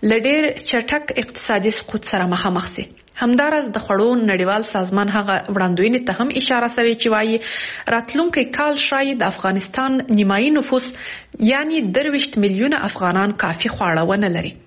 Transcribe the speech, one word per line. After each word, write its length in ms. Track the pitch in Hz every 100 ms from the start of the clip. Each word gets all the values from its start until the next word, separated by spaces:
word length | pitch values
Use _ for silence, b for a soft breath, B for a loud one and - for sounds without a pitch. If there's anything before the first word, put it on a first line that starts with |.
له 160 | 214 226
ډېر 340 | 240 294 302
چټک 640 | - - 247 233 294 294 262
اقتصادي 520 | - - - 208 202
سقوط 340 | 214 - 214
سره 240 | - 202 180
مخامخ 380 | 180 196 180 180
سي. 200 | - - - _ -
همداراز 500 | 240 247 285 302 269
د 60 | 214
خوړو 500 | - 196 220 247 220
نړیوال 320 | 190 185 208
سازمان 480 | 220 202 185 190 202
هغه 260 | 208 202 190 -
وړاندوینې 540 | 202 185 175 202 247
ته 100 | 247 190
هم 100 | 247 -
اشاره 320 | 254 254 240
سوې 280 | 247 233 226
چې 120 | 233
وایي 320 | 214 220 226 226 B B B -
راتلونکی 520 | 233 240 277 349 330
کال 300 | 247 - 294
ښایي 420 | 285 - 277 277 262
د 80 |
افغانستان 760 | 190 190 190 196 190 - 262 262 262
نیمایي 400 | 214 196 196 262
نفوس، 460 | 302 - 254 247 B B B B -
یعنی 420 | 220 269 302 320
درویشت 560 | 214 196 294 285 - -
میلیونه 460 | 202 190 262 302
افغانان 480 | 202 - 185 180 202
کافي 380 | 208 165 165 226
خواړه 400 | - 190 160 165
ونه 180 | 196 202
لري. 260 | 170 165 -